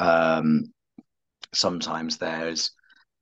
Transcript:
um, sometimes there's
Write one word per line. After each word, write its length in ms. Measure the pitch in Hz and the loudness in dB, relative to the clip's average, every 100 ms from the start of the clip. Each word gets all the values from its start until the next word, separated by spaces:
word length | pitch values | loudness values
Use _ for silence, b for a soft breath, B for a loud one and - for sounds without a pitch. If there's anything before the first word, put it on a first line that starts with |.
um, 720 | 90 82 80 80 78 76 76 _ _ - - _ _ _ - | 2 4 4 2 4 2 0 _ _ -20 -20 _ _ _ -8
sometimes 640 | - 95 87 80 80 82 78 | -2 -2 -2 -6 -6 -6 -6
there's 540 | 82 80 82 82 - b b b _ _ | -6 -4 -4 -4 -6 b b b _ _